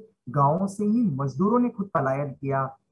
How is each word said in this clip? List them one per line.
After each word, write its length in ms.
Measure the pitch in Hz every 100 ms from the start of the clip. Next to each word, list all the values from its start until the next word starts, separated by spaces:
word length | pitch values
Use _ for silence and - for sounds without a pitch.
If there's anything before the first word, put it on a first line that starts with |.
| - _ -
गांवों 380 | 143 139 175 196
से 180 | -
ही 220 | 208 233 214
मजदूरों 520 | 131 139 127 196 240
ने 100 | 240
खुद 220 | - 190
पलायन 360 | 160 135 139 147
किया 480 | 123 135 135 131 - _